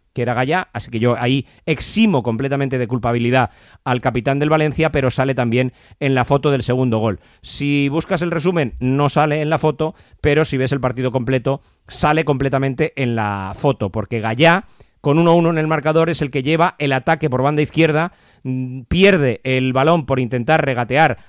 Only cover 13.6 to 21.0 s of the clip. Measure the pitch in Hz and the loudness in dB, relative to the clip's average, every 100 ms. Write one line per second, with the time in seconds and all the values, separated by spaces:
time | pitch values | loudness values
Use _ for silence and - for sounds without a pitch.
13.6 | 147 123 101 110 101 117 110 117 165 185 | -2 0 -2 -4 -6 -4 -4 2 4 4
14.6 | - - - _ 143 156 170 170 165 160 | -2 -18 -20 _ 0 4 4 4 4 0
15.6 | 156 156 151 160 165 160 143 139 131 160 | 0 0 0 2 0 -2 -4 -2 0 2
16.6 | 175 - 143 131 160 160 151 123 139 151 | 0 0 -2 0 0 0 0 0 0 0
17.6 | 147 147 160 151 175 - _ _ 131 127 | 0 2 2 2 -4 -8 _ _ -8 -6
18.6 | 127 131 - 175 190 185 131 107 131 131 | -6 -10 -4 4 6 6 2 0 -2 0
19.6 | 131 127 151 175 131 131 120 123 117 156 | 0 2 2 2 0 -2 -2 -2 0 0
20.6 | 143 123 117 135 | 0 -2 0 2